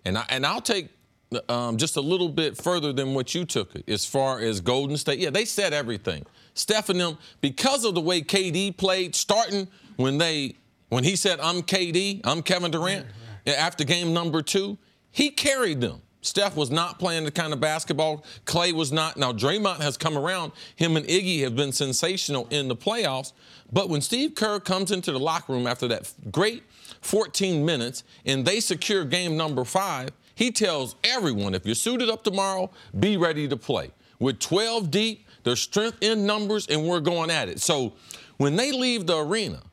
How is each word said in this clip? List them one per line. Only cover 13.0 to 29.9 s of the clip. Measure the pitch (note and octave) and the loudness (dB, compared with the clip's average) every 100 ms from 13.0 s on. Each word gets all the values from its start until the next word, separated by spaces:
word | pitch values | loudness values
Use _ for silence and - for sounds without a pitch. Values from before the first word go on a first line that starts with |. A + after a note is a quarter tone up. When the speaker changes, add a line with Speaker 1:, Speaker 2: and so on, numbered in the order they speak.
| B2+ - - - | -6 -16 -18 -6
Speaker 2:
Yeah, | - | -2
yeah. | C#3+ E3 | 0 0
Speaker 1:
after | - | 0
game | C#3 F3 E3+ | 0 0 2
number | E3+ E3+ D#3+ | 0 0 -2
two, | D3+ G3 G3+ G3+ _ _ _ | 0 -2 -2 -8 _ _ _
he | - D4 | 0 0
carried | - D4 C4+ A3 C#3+ | 2 0 2 0 0
them. | A#2 C2 _ _ | -2 -4 _ _
Steph | - F#3+ G3+ D#3 | -4 0 0 0
was | C3+ | 0
not | D#3 E3+ E3 | 0 -2 -2
playing | F3+ E3 | -2 0
the | D#3 | -2
kind | D#3+ D#3+ | -2 -2
of | C#3+ | 0
basketball. | D3+ D#3+ - D#3 D#3 D3+ - - - | 0 -2 -2 0 0 -2 -10 -14 -2
Klay | F3 F3 | 2 2
was | D#3+ D3 | 2 0
not. | D#3 D#3 - | 0 0 0
Now, | C3 | 0
Draymond | A2+ C3 G3+ G3+ D#3 | 2 0 2 0 0
has | D3 C3+ | -2 0
come | E3 D3+ | -2 0
around. | D#3 F#3 D#3+ - - - | -2 -2 -4 -10 -20 0
Him | E3+ D#3+ | 2 4
and | C#3+ | 4
Iggy | F3+ F#3 E3 | 2 2 0
have | C3+ A#2 | 0 0
been | C#3+ | 0
sensational | B2+ C#3 B2 F3 F#3+ - C#3 A#2 | 0 0 0 0 -2 -2 -2 -2
in | D3 C3+ | -2 -2
the | A#2+ | -2
playoffs. | G3 A#3 F3+ C3 C#3 _ - - - | -2 0 0 -2 -6 _ -20 -20 -2
But | F#3 G3 | 0 2
when | D3+ | 0
Steve | - A#3+ D4 - | 0 0 0 0
Kerr | G#3+ G#3 | 0 0
comes | G3+ F#3+ F#3 | 0 0 0
into | F#3+ F3 | -2 -2
the | C3+ | 0
locker | D3+ E3 - | 0 -2 -2
room | B2+ B2 | -2 -2
after | B2 B2+ | -2 -2
that | A2 - - A2 | -2 -6 -14 -4
great | F#2+ G#3 A#3 - - - - | 0 0 0 -16 -20 -20 -12
fourteen | - G#3+ G#3+ - F#3+ E3 D3+ | 0 0 0 0 2 2 2
minutes | D3 A#2+ C3+ - - - | 2 -2 -6 -16 -8 -2
and | C3+ C3 | 2 2
they | G#3+ | 2
secure | - F3 - G3 D3 | 0 -2 0 0 2
game | F3 F3+ D#3 | 0 0 0
number | D#3 B2+ B2 | 0 -2 0
five, | F#3+ G3 | 0 0